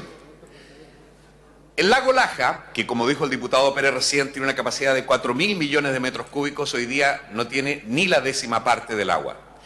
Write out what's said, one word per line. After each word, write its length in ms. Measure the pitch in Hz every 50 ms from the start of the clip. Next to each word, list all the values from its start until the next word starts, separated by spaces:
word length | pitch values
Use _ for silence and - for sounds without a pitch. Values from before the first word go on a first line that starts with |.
| - - - - - - - - - - - - - - - - - - - - - - - _ - - - - - - - - - - -
El 140 | - 165 196
lago 240 | 247 262 262 262 254
Laja, 540 | 262 226 - - - 123 135 170 - - - -
que 120 | 113 107
como 220 | - 123 117 117 127
dijo 160 | 147 139 160
el 60 | 131
diputado 440 | 131 123 123 120 135 131 139 139 139
Pérez 200 | 139 139 135 127
recién, 360 | 127 127 - 143 143 139 135
tiene 160 | - 139 131
una 80 | 135 131
capacidad 400 | 127 113 120 - - 131 135 135
de 120 | 127 113
cuatro 260 | - 131 123 - 123 123
mil 240 | 131 180 208 202
millones 380 | 180 151 143 139 151 143 139 131
de 60 | 127
metros 260 | 127 127 123 120 113
cúbicos, 480 | - - 143 143 143 143 - 143 143 -
hoy 100 | 123 123
día 380 | 117 131 139 143 139 139 - - - 101
no 140 | 110 120
tiene 360 | - 127 135 135 143 143 - -
ni 200 | 107 120 151 196
la 140 | 180 175 143
décima 420 | 127 135 131 - 131 117 117 113 110
parte 320 | 123 117 113 - - 113
del 140 | 104 98 92
agua. 320 | 85 78 71 64 58 - - - - - -